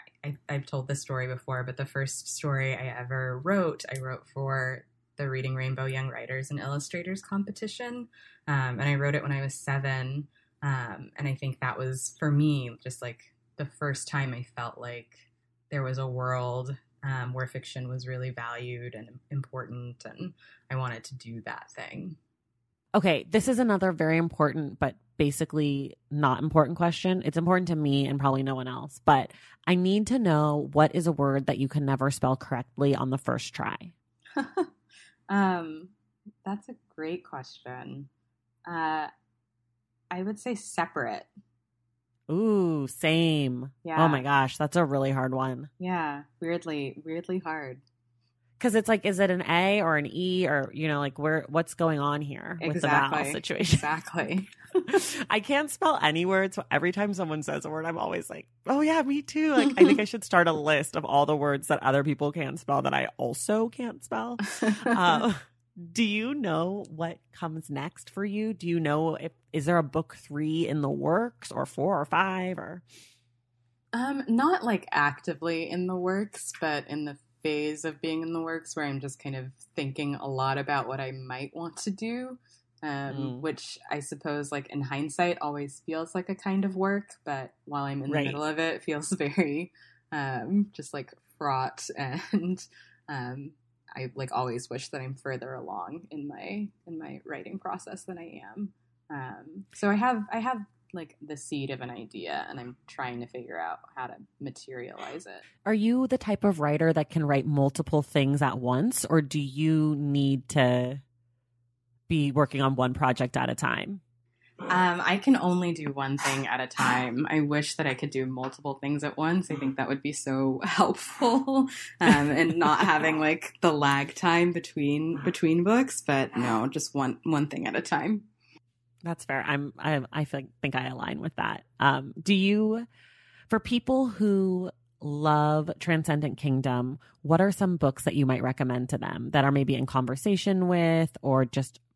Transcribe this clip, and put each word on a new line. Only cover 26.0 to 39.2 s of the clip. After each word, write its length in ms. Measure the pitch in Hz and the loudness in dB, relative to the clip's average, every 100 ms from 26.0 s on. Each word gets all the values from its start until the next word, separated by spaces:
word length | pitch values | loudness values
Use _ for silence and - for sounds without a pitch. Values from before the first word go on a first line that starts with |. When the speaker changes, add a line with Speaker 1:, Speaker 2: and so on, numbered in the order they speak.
| _ | _
Speaker 2:
not 320 | 147 143 127 | 0 2 2
important 360 | 151 156 139 165 | 4 4 4 4
question. 440 | 175 165 185 185 160 | 0 2 0 0 0
It's 100 | 165 | 0
important 300 | 170 180 175 | 4 4 2
to 80 | 156 | 0
me 300 | 147 139 135 | 2 4 2
and 100 | 139 | 2
probably 220 | 139 135 | 2 2
no 140 | 135 131 | 0 -2
one 140 | 127 | -6
else, 320 | 127 143 - | -8 -10 0
but 280 | - 135 131 - - - - | 6 6 4 -8 -20 -4 2
I 80 | 180 | 4
need 320 | 185 208 214 | 4 4 2
to 120 | 254 | 2
know, 500 | 202 151 151 147 135 | 4 4 4 2 2
what 240 | 147 156 180 | 6 6 4
is 100 | 170 | 0
a 60 | |
word 360 | 143 139 135 139 | 2 2 2 0
that 100 | 135 | 0
you 100 | 135 | 0
can 160 | 147 139 | 0 2
never 240 | 135 135 | 2 2
spell 280 | - 131 131 | 2 0 0
correctly 580 | - 127 - - 143 139 | -2 -6 -6 0 2 2
on 140 | 131 | 0
the 80 | 135 | -2
first 360 | - 123 - | -2 -2 -4
try? 380 | - - - 175 - _ _ - 294 | -6 -6 -6 -12 -20 _ _ -8 -6
Speaker 1:
<laughs> 100 | 277 - - _ _ - - _ - | -4 -2 -4 _ _ -20 -20 _ -2
Um, 600 | 202 190 175 165 156 185 208 _ _ 208 - | 2 4 2 -4 -10 -16 _ _ _ -20 -16
that's 260 | 190 208 - | -10 -10 -10
a 60 | 247 _ - | -20 _ -10
great 280 | 160 175 | -6 -8
question. 840 | - 139 127 - 127 127 135 131 139 _ _ _ _ _ 170 | -8 -14 -14 -16 -14 -14 -12 -14 -16 _ _ _ _ _ -8
Uh, 400 | 165 160 156 151 - | -4 -2 -2 -6 -12